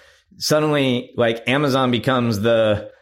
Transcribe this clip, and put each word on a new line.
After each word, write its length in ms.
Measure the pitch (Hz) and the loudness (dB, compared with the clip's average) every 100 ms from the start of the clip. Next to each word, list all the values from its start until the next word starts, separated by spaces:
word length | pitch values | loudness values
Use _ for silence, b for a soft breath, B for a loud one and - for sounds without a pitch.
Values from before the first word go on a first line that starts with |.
| B B B - | B B B -10
suddenly, 760 | - 151 151 147 135 123 - - | -2 0 0 0 0 -2 -4 -2
like, 320 | 117 113 - | -2 -2 -2
Amazon 420 | 139 147 135 127 | 0 0 0 0
becomes 500 | 120 123 131 117 104 | 0 0 0 0 -2
the, 500 | 113 113 110 104 B B | 0 2 2 0 B B